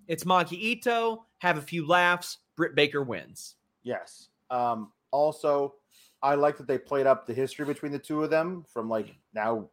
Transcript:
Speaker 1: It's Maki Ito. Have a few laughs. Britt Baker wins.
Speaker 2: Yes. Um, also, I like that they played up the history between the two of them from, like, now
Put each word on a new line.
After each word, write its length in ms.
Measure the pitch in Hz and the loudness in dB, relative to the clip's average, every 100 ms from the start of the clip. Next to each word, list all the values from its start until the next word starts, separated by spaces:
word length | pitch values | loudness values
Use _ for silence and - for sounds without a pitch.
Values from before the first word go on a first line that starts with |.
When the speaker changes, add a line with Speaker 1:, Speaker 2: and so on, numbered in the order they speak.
| - | -8
Speaker 1:
It's 180 | 160 175 | -4 2
Maki 280 | 185 175 | 2 2
Ito. 720 | 175 220 233 240 233 226 226 - _ | -2 -4 -2 0 0 0 -4 -10 _
Have 200 | 180 156 | 0 0
a 40 | |
few 240 | 143 170 147 | -2 -4 2
laughs. 520 | 180 175 175 - - _ - | 4 4 2 -4 -14 _ -4
Britt 180 | 160 139 | -2 2
Baker 280 | 147 147 | 2 2
wins. 540 | 131 95 64 - - - _ _ | -4 -6 -10 -16 -20 -20 _ _
Speaker 2:
Yes. 460 | 120 101 85 - - _ - | -8 -6 -8 -18 -20 _ -8
Um, 420 | 127 120 113 104 _ _ | -2 -2 -2 -6 _ _
also, 640 | 139 151 151 151 143 139 - _ _ _ _ | 0 2 2 0 2 0 -6 _ _ _ _
I 120 | 135 143 | 2 4
like 220 | 147 147 | 4 2
that 80 | 135 | -2
they 120 | 127 | -4
played 280 | - 139 135 | -2 2 4
up 200 | 131 - | 4 2
the 80 | 117 | -4
history 320 | 131 - 143 | -4 -4 -6
between 260 | 147 147 | -4 -6
the 60 | 143 | -8
two 240 | - 151 | -6 -4
of 80 | 156 | 0
them 340 | 156 170 185 156 | 0 0 -6 -10
from, 160 | 120 113 | -8 -4
like, 260 | 110 92 - _ 107 | -4 -4 -12 _ -4
now 340 | 110 113 98 | -2 -2 -6